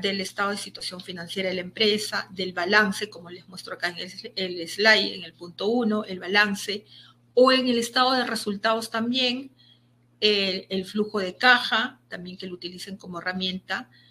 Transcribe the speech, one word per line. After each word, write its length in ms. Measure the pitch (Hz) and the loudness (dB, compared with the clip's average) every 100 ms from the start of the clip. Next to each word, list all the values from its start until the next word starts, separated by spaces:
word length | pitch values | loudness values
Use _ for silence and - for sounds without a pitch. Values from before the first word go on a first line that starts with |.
del 220 | 196 196 | -2 -2
estado 300 | 190 - 202 | -4 -2 -2
de 40 | 202 | -2
situación 460 | - - - 180 | -8 -12 -12 -10
financiera 480 | - 180 175 196 190 | -12 -12 -8 -4 -2
de 60 | 180 | -2
la 40 | |
empresa, 680 | 180 - 220 214 - 202 - | -4 2 2 2 0 -6 -6
del 240 | 185 185 | -6 -6
balance, 560 | 180 175 214 214 190 208 | -2 4 6 4 2 -6
como 180 | - 175 | -10 -16
les 180 | 180 - | -18 -18
muestro 280 | 180 - | -16 -12
acá 140 | 180 175 | -6 -6
en 80 | 170 | -6
el, 340 | 180 190 - - | -12 -12 -12 -6
el 300 | 185 180 165 | -6 -6 -8
slide, 500 | - 214 214 202 190 | 2 6 6 4 -4
en 80 | |
el 100 | 170 | -14
punto 340 | - 175 170 196 | -14 -14 -4 0
uno, 360 | 240 226 214 | 2 2 0
el 140 | 208 185 | -2 -8
balance, 680 | 180 202 208 196 - 196 - - - _ _ | 0 4 4 2 -4 -8 -10 -20 -20 _ _
o 180 | - 254 | 6 8
en 160 | 262 254 | 8 4
el 80 | 233 | 2
estado 360 | 233 - 254 | 2 2 4
de 120 | 262 | 2
resultados 640 | 233 220 - 202 226 226 226 | 0 -2 -4 -2 0 0 0
también, 640 | 226 233 254 254 247 277 _ _ _ _ _ _ - | -2 0 0 0 -2 -6 _ _ _ _ _ _ 0
el, 440 | 214 208 196 185 - | 2 4 2 -2 -4
el 160 | 190 185 | -4 -2
flujo 320 | 214 208 208 | -2 0 0
de 180 | 185 185 | -4 2
caja, 640 | 247 240 240 226 254 - - | 6 6 4 0 0 -6 -14
también 300 | 190 180 185 | -12 -10 -10
que 80 | 190 | -10
lo 80 | |
utilicen 420 | 180 175 180 202 196 | -10 -10 -12 -12 -12
como 220 | 185 175 | -10 -8
herramienta, 720 | 175 185 185 185 - 196 254 - _ | -4 -2 -2 -4 -6 -8 -8 -20 _